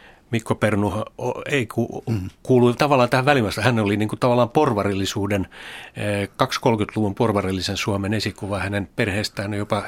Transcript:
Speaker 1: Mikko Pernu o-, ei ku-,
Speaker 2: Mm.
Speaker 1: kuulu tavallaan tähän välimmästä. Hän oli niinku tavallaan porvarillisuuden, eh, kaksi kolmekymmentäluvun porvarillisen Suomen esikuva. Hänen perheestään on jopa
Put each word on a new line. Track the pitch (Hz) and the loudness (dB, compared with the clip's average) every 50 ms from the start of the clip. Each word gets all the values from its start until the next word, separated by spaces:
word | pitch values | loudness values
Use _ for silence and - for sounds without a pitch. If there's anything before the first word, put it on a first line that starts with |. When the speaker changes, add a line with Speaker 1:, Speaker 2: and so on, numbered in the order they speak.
| - - - _ _ _ | -20 -20 -20 _ _ _
Speaker 1:
Mikko | - 113 - - - | -6 -4 -2 -4 -2
Pernu | - - 107 104 101 104 101 90 107 - - - - | 0 0 0 2 2 0 0 -2 -4 -6 -8 -10 -8
o-, | - 123 - - - | -6 -6 -6 -6 -6
ei | - 147 143 120 | -4 -2 -2 -2
ku-, | 110 - 120 117 - - - - - | -2 -2 -4 -4 -4 -4 -8 -6 -4
Speaker 2:
Mm. | 113 101 90 92 - _ - | -4 -4 -4 -8 -12 _ 0
Speaker 1:
kuulu | - 127 123 120 120 120 | 4 6 6 6 6 4
tavallaan | - 160 139 143 131 123 120 | 4 2 4 4 4 4 4
tähän | - 131 127 | 2 2 4
välimmästä. | 143 147 135 110 95 - - | 4 4 4 2 0 0 0
Hän | 104 131 120 113 | 0 2 2 2
oli | 107 98 104 101 | 2 2 2 2
niinku | 107 107 - | 0 -2 -2
tavallaan | - - 127 123 123 120 110 | 0 2 2 4 4 2 2
porvarillisuuden, | - 156 151 139 113 101 95 101 101 95 98 92 - 107 98 101 101 98 92 - - - - - - - - - - | 2 2 2 2 2 2 0 0 0 0 -2 -2 -2 -2 -2 -2 0 -2 -2 -4 -8 -16 -18 -16 -16 -16 -18 -14 -10
eh, | - 107 104 101 101 101 95 - - | -6 -4 -4 -2 -2 -4 -4 -2 -2
kaksi | 139 127 - - | -2 0 -2 0
kolmekymmentäluvun | - 135 117 104 104 - - 110 107 101 98 | 0 2 2 2 0 -2 -2 0 0 0 0
porvarillisen | - 120 110 101 101 92 92 95 95 87 - 98 90 | 0 0 2 2 0 0 0 -2 -4 -4 -4 -4 -4
Suomen | - 117 101 98 98 95 110 | -4 -2 -2 -2 -2 -2 -2
esikuva. | 107 - 110 95 - 110 98 101 95 | -2 -2 -4 -6 -8 -8 -6 -4 -4
Hänen | 90 98 101 101 98 - _ | -4 -4 -4 -4 -6 -6 _
perheestään | - 120 104 92 104 104 - - - 101 101 | -4 -2 -2 -2 -2 -4 -6 -6 -8 -6 -6
on | 104 101 | -4 -6
jopa | 104 - 110 101 98 | -4 -2 -4 -4 -4